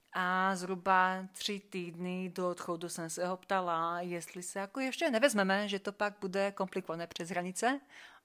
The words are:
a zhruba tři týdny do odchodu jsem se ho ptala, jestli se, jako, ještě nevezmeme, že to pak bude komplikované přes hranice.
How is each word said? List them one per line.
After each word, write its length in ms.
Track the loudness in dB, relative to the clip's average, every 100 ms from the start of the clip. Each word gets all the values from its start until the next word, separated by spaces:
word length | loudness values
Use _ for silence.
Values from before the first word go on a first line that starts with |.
| _
a 420 | -2 2 4 4 2
zhruba 720 | -2 0 6 6 6 2 -4
tři 260 | -6 -4 -4
týdny 720 | -6 -6 -6 -4 -4 -2 -4 -2
do 140 | -2
odchodu 400 | -2 -4 -4 -4
jsem 200 | -6 -6
se 180 | -2 -2
ho 100 | -2
ptala, 640 | 0 0 2 2 2 0
jestli 420 | -2 -4 -6 -10
se, 160 | -8 -6
jako, 200 | -6 -4
ještě 320 | -4 0 2
nevezmeme, 560 | 4 4 4 4 2 0
že 120 | -2
to 120 | -4
pak 220 | -2 -2 -2
bude 300 | -4 0 0
komplikované 560 | 0 -4 -4 -4 -6 -6
přes 220 | -6 -4
hranice. 500 | -4 -4 0 0 0 -4 -20 -20 -12